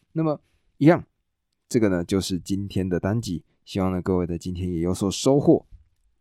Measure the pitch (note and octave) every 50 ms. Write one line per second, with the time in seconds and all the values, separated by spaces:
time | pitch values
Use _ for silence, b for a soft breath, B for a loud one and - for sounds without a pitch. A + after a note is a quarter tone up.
0 | b _ - D#3+ D#3+ D#3 D3 - _ _ _ _ _ _ _ - C#3 D#3 F3 -
1 | - - _ _ _ _ _ _ _ _ _ _ _ - - A#2+ A2 G2 F#2 F2
2 | F2 - G2+ F#2+ F2 - F#2+ E2+ - - G2 G2 G2+ G2 - G2 F#2 F#2+ F2+ E2
3 | - F#2+ A2 A#2+ A2+ - E2+ D2+ - _ _ _ _ - - G2 F#2 F#2 F#2 F2+
4 | E2 G2 F#2 F2+ F2 E2 E2+ E2 - F#2+ F2+ E2+ F2+ F2+ F2+ E2 E2+ F2+ F#2 -
5 | G#2 G2 - - - C3+ C#3 C#3+ - E3+ C#3+ - - _ - - _ _ _ _
6 | _ _ _ _